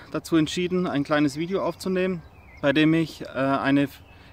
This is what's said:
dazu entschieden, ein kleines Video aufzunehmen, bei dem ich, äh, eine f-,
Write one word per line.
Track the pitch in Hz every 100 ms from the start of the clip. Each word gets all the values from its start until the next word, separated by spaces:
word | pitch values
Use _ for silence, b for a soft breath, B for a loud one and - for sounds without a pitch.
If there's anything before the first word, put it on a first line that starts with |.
| -
dazu | 156 - 160
entschieden, | 151 - 180 180 180
ein | 135
kleines | 143 151 147 139
Video | 170 190
aufzunehmen, | 135 - 190 185 185 180 - - - -
bei | 143
dem | 139 156
ich, | 160 156 -
äh, | -
eine | 120 135 135 123 139
f-, | 143 - - b b